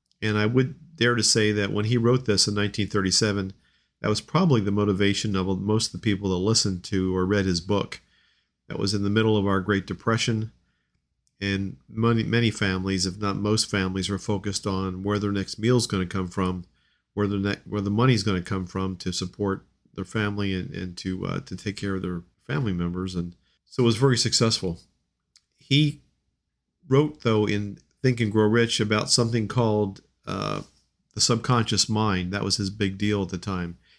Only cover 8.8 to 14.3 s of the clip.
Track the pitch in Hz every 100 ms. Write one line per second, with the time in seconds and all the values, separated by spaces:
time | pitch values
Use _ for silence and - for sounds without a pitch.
8.8 | 104 104 101 104 110 107 98 95 92 98
9.8 | 90 90 - 110 - 110 110 _ _ _
10.8 | _ _ _ _ _ _ 101 98 98 -
11.8 | _ 110 117 113 110 113 113 - 101 95
12.8 | 95 95 90 95 104 98 104 107 - 101
13.8 | 92 95 90 98 -